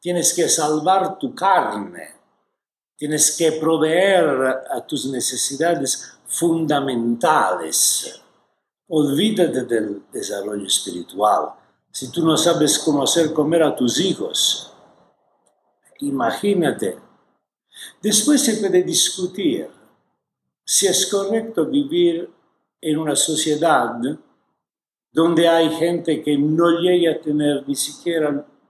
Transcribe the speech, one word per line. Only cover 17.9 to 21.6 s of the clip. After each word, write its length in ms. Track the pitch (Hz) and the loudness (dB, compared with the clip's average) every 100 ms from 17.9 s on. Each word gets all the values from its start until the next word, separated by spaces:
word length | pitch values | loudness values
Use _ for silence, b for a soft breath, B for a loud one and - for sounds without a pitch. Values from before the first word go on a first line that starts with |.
| B | B
Después 400 | 208 208 - 294 | -2 0 2 2
se 140 | - 214 | 2 0
puede 260 | 190 180 | 2 0
discutir 840 | 180 - - - 180 - 180 - - - _ _ _ _ _ _ _ _ | 0 0 -2 -2 -6 -2 -2 -2 -6 -14 _ _ _ _ _ _ _ _
si 220 | - - 202 | -2 0 2
es 200 | 185 - | 0 0
correcto 600 | 202 196 226 220 - | -2 0 -2 -2 -2